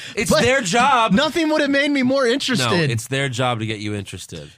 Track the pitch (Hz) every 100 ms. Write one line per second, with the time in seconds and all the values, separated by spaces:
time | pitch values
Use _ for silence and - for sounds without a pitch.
0 | - - 220 294 240 269 208 214 254 262
1 | 226 196 311 339 311 311 285 277 294 285
2 | 247 269 254 262 - 240 127 175 151 117
3 | - 135 139 120 127 120 107 107 107 104
4 | 98 92 - 85 73